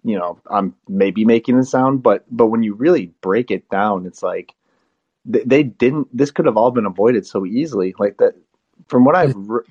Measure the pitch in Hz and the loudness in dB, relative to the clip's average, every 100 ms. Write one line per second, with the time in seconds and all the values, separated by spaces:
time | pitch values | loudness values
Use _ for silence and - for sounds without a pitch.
0 | 117 98 87 87 - 101 95 - - 98 | -6 -6 -6 -10 -6 -4 -4 -8 -8 -2
1 | 98 95 110 117 - 127 127 - 135 135 | 0 2 2 2 2 0 2 0 0 2
2 | 120 117 - 117 113 113 110 104 151 160 | 2 0 -2 0 2 2 -2 -2 0 0
3 | 87 _ 92 107 123 98 - 98 104 98 | -2 _ -2 -2 -2 -6 -4 -2 0 -2
4 | 90 - 92 85 - _ _ _ _ _ | -6 -8 -8 -6 -10 _ _ _ _ _
5 | _ _ - 110 131 139 135 - 123 151 | _ _ -4 -4 2 2 0 0 0 0
6 | 135 - 147 - 151 107 123 123 101 92 | -6 -2 -2 0 0 2 2 0 -4 0
7 | 113 117 - 101 92 117 160 104 92 - | 0 0 -2 -6 -4 -4 -4 -4 -4 -2
8 | 101 - - - _ _ _ _ _ 127 | -4 0 0 0 _ _ _ _ _ 4
9 | 131 180 151 101 101 117 - | 4 4 2 -2 -6 -8 -4